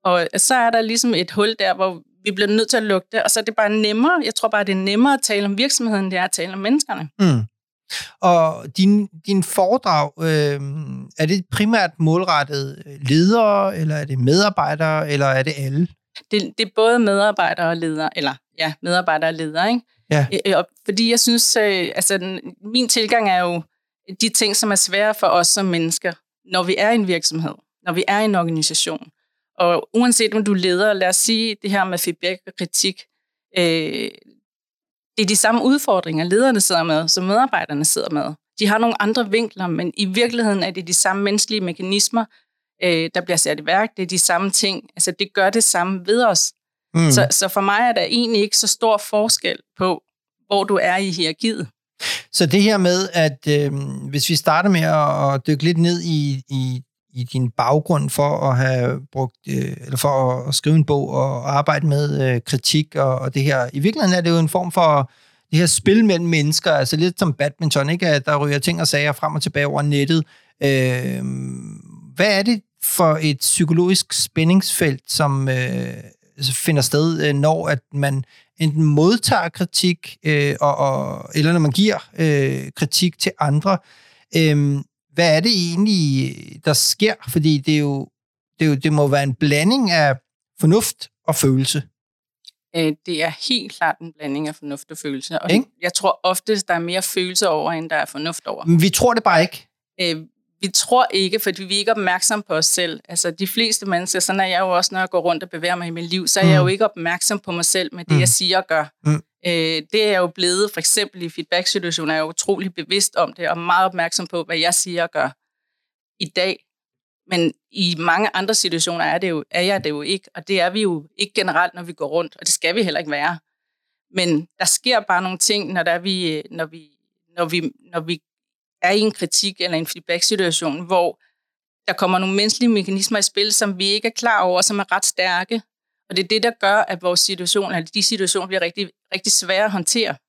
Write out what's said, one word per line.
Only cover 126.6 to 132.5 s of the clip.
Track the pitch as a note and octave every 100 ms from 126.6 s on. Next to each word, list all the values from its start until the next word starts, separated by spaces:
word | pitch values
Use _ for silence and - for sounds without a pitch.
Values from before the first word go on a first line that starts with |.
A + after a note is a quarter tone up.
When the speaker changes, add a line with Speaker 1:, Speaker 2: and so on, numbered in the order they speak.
| D#3+
Speaker 1:
vi, | E3 D3+ C#3+ _ _ _ E3+
når |
vi, | E3+ F3 E3 - _
når | E3+
vi | D#3+ E3+ _ _ _ _ _ _
er | F3+
i | G#3
en | G#3+
kritik | G#3 E3+ - G3+ F#3+
eller | F3+ D#3+
en | E3
feedback-situation, | F3 - F3 - G#3 F3+ D#3+ D#3+ - F3
hvor | F#3 F3 - _ _ _ _ _ _ -
der |
kommer | F#3 F#3 F#3
nogle | F#3+
menneskelige | G3 G#3+